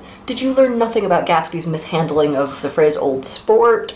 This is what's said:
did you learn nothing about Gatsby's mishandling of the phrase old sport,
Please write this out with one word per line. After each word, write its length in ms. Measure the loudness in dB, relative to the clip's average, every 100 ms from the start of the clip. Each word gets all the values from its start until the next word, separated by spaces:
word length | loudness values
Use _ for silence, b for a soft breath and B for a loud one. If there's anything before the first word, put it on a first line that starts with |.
| B B
did 160 | -12 -6
you 120 | -2
learn 260 | 2 2 2
nothing 260 | 0 0
about 220 | 0 0 2
Gatsby's 400 | 0 0 -6 -6
mishandling 680 | -6 -4 -2 0 0 0 0
of 260 | -4 -6
the 60 | -6
phrase 280 | 2 2 2
old 280 | -2 -2 -6
sport, 680 | -6 2 4 4 2 -2